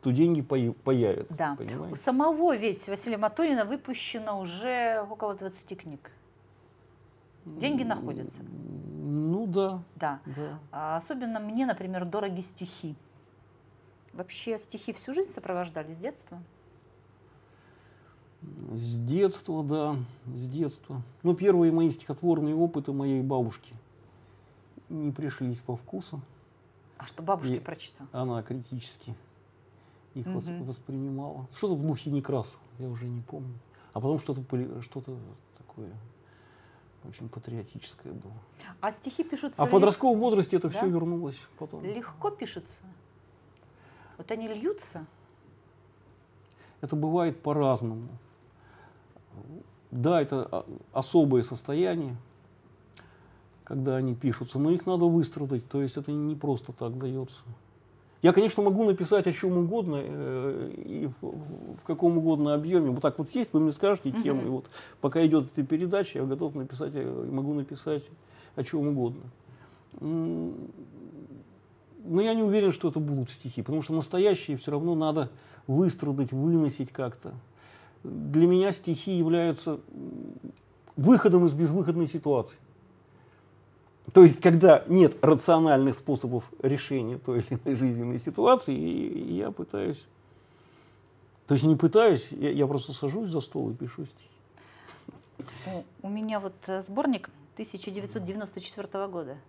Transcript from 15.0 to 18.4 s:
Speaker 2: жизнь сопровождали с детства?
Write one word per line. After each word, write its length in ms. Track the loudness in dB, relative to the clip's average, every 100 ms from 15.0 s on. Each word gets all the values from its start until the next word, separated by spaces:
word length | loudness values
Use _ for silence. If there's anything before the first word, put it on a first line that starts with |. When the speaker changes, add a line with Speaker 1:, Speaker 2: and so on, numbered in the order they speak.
| -6
Speaker 2:
жизнь 160 | -4 -4
сопровождали 640 | -6 -6 -6 -6 -8 -10
с 40 | -10
детства? 400 | -10 -12 -18 -20 -20 _ -20 _ _ _ _ _ _ -20 _ _ _ -20 -20 -20 -20 _ _ _